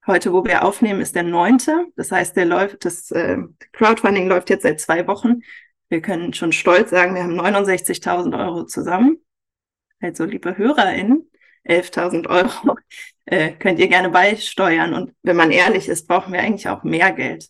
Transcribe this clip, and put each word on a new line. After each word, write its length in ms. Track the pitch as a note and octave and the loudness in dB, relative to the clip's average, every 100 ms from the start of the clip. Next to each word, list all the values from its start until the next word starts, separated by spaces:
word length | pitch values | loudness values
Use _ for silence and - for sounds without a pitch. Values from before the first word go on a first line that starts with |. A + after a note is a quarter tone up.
| - | 2
Heute, 240 | F3 F3+ | 0 2
wo 120 | F3 | 0
wir 200 | G#3+ F3 | 2 2
aufnehmen, 360 | - G3 A3 G3 | 0 2 0 0
ist 140 | - | -4
der 80 | F3+ | -4
neunte. 640 | F3 E3+ F3 B3+ C#4 D#4+ F4 | -2 0 4 4 4 -2 -2
Das 160 | - - | -8 -4
heißt, 240 | F#3+ F3+ | -2 -2
der 120 | - F3 | 0 0
läuft, 380 | F3 G3 G3 | 2 -2 -4
das, 280 | F3 E3+ - | -8 -8 -6
äh, 260 | - E3+ G3 F3+ _ - | -4 -2 -4 -6 _ -20
Crowdfunding 540 | - A3 A3+ G3+ G3+ F#3 | 2 2 4 2 0 2
läuft 240 | F3+ - | 0 2
jetzt 140 | F#3+ | 0
seit 160 | E3+ D3+ | 0 -4
zwei 260 | - E3 F3 | -2 -2 -2
Wochen. 360 | G3+ A#3 A#3+ - - _ _ _ | -2 0 0 -2 -20 _ _ _
Wir 140 | E3 | -6
können 300 | D#3+ F3 E3+ | -4 -6 -6
schon 180 | D#3+ E3 | -4 -2
stolz 400 | D#3 - F3+ A3 | 0 4 4 4
sagen, 240 | F3+ F3+ | 2 2
wir 80 | F#3 | 0
haben 140 | F3 E3+ | -4 -2
neunundsechzigtausend 1000 | F#3+ G3+ G3+ F#3 - F3+ - F3 F3 | 0 0 0 -2 -2 -6 -4 -2 -2
Euro 300 | - F#3 E3+ | -4 -4 -6
zusammen. 540 | - - D#3+ F3+ B3+ E4 _ _ _ _ _ _ _ _ | -10 -8 -4 2 2 2 _ _ _ _ _ _ _ _
Also, 240 | F3 E3 | -10 -6
liebe 340 | E3 G3+ G#3+ G3 | -6 -6 -8 -2
HörerInnen, 720 | A3 D4 G3 - G3 C#4+ - _ _ _ | 0 2 0 0 0 0 0 _ _ _
elftausend 640 | - E3+ F3 - F3 E3+ E3 | 0 0 0 -4 -2 -4 0
Euro, 500 | F3+ F#3+ - - - _ - - _ - | 0 0 0 -2 -2 _ -20 -20 _ -4
äh, 260 | F#3+ D#3 | -2 0
könnt 260 | D#3 G#3 E3 | -2 -2 2
ihr 80 | F3+ | 2
gerne 220 | F3 F#3 | 2 4
beisteuern. 840 | F3+ G3 G#3 - - F#3+ E3 E3 | 4 4 2 -8 -2 0 2 0
Und 180 | D3 F3+ _ | -2 -6 _
wenn 140 | - E3+ | 0 2
man 160 | D#3+ | 4
ehrlich 360 | E3+ F3+ F#3+ - | 4 4 2 -2
ist, 200 | E3 - | -6 0
brauchen 240 | F3+ F#3+ | -2 0
wir 80 | F3+ | -4
eigentlich 280 | G3+ G3+ - | -2 -2 -4
auch 140 | G3+ | -8
mehr 300 | D#3+ D#3+ F3+ | -4 0 0
Geld. 340 | - B2+ - - | 0 -6 -8 -16